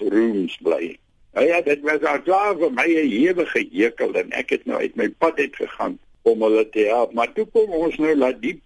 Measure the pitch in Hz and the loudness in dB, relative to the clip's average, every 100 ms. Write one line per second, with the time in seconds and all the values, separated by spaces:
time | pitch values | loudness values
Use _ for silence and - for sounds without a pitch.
0 | 101 101 117 101 85 - 85 76 85 - | 0 2 2 0 -4 -4 -2 -2 -4 -10
1 | _ _ _ 101 147 170 147 143 147 151 | _ _ _ 0 2 2 0 -2 -2 -2
2 | 151 143 139 190 208 170 160 123 156 165 | 0 -2 0 2 2 0 0 0 2 2
3 | 143 104 170 180 156 - - 87 117 - | 2 2 2 0 -2 -4 -2 0 0 0
4 | 110 95 - 123 131 - - - - - | -2 -2 -4 -6 -4 -4 -2 -4 -4 -4
5 | 110 - 165 160 139 - - - 104 - | -4 0 -2 0 -4 -6 -8 -6 -8 -8
6 | _ _ 117 110 110 110 107 110 104 120 | _ _ 0 2 4 2 2 0 2 2
7 | 113 113 120 - 220 233 214 165 165 - | 0 -2 -2 -2 0 0 2 0 -2 0
8 | 156 156 127 117 127 175 | 0 2 2 0 -6 -6